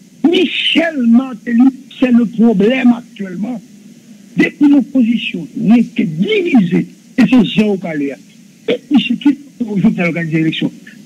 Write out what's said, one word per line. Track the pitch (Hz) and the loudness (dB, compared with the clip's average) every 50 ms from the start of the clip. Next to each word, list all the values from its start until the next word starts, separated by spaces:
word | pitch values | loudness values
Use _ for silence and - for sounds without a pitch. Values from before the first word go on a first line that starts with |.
| - _ _ - - 311 | -20 _ _ -4 -2 0
Michel | 359 370 339 - - - - - - - 330 330 311 269 240 233 | 0 0 0 -2 -2 -4 -4 -2 0 0 -2 -2 -2 -2 0 2
Martelly, | 233 240 269 262 247 - - 247 233 226 254 269 - - - - - - | 4 2 2 0 -6 -12 -8 -2 2 2 4 2 2 -2 -8 -20 -6 -4
c'est | 262 254 240 | 0 2 2
le | 240 240 | 2 2
problème | 185 - - 226 233 214 180 185 226 262 262 247 240 233 | 0 0 2 2 2 2 2 2 0 0 2 2 2 2
actuellement. | - - - - - 196 185 180 175 208 247 247 196 - - - - - - - - - - - - - - - | 0 -4 -14 -14 -14 -12 -12 -10 -10 -8 -8 -10 -12 -14 -18 -20 -20 -20 -20 -20 -20 -20 -20 -20 -20 -20 -8 -4
Depuis | - - - - - 294 285 | -2 -2 -2 0 0 2 4
l'opposition, | 285 285 226 - - 269 233 220 240 202 - - - 180 151 - - | 4 2 2 0 0 0 2 2 0 -2 -4 -6 -8 -10 -10 -10 -8
n'est | - - 180 233 247 214 | -4 2 4 4 4 2
que | - - - - | 0 -2 -4 -4
divisée, | 170 156 156 196 403 440 415 349 349 311 226 180 - 180 175 160 - - - _ _ - - | -4 -2 -2 -2 -2 -2 -2 0 2 2 2 2 2 0 -2 -2 -4 -10 -18 _ _ -2 0
et | 233 - | 2 4
c'est | 262 247 185 | 4 2 2
Jean | - - 175 220 208 202 | 2 0 0 0 0 -2
Palais. | 180 185 170 160 147 143 139 131 - - _ _ - - - _ _ _ - | -4 -6 -8 -6 -6 -6 -6 -8 -12 -16 _ _ -20 -20 -20 _ _ _ -6
Et | 240 - - - | -6 -6 -4 0
puis, | 294 247 - - | 0 0 0 0
c'est | 240 - | -4 -2
qui | - 285 277 - - - - - | 0 0 0 0 -6 -18 -12 -10
aujourd'hui | 240 208 208 190 - 226 175 185 | -8 -6 -2 0 0 0 0 0
à | 175 | -2
organiser | 170 156 170 170 160 151 160 | -4 -4 -4 -4 -4 -2 -2
l'élection. | 160 160 156 - - - - - - - - - - | -2 -2 -2 -4 -6 -6 -8 -12 -18 -20 -20 -20 -20